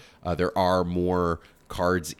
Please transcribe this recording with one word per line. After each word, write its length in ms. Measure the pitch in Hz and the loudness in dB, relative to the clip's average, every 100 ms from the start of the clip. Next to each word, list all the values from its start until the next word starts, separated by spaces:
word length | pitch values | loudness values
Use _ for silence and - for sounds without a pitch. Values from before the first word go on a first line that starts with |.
| - - | -14 -10
Uh, 140 | 87 85 | -6 -2
there 200 | 90 - | -2 0
are 280 | 90 92 | 2 2
more 560 | 87 87 87 90 87 82 - - - | 2 0 0 2 0 -2 -8 -20 -12
cards 460 | - 90 90 78 | -2 0 0 -2